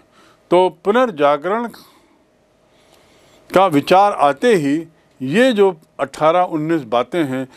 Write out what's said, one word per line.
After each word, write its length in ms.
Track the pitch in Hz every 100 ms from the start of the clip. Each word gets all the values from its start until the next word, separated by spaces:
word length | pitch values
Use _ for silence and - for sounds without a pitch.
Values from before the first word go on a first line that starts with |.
| _ _ _ _ _
तो 260 | 175 185 -
पुनर्जागरण 840 | 190 226 254 156 143 147 165 214 233 - - _ _ _ _ _ _ _ _ _ _ _ _ _ _ _ _
का 140 | 175 190
विचार 460 | 147 131 180 202
आते 420 | 202 143 139 247 202
ही 320 | 143 151 165 _ _ _
ये 320 | 131 180 262
जो 240 | 214 196 165 _ -
अठारह 420 | 135 - 156 180
उन्नीस 400 | 180 165 156 165
बातें 420 | 120 120 123 180
हैं, 240 | 147 131 131